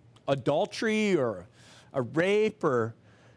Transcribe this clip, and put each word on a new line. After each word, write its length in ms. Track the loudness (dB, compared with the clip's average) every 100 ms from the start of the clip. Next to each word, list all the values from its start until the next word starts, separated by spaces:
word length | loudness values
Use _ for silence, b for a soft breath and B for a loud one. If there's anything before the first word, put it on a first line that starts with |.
| -20 -12 -4
adultery 880 | -2 0 0 -2 -2 0 2 2 2
or 320 | 0 -4 -12 B B B B
a 100 | -6
rape 600 | -4 0 2 2 0 0
or 320 | 0 0 0 -6 b b b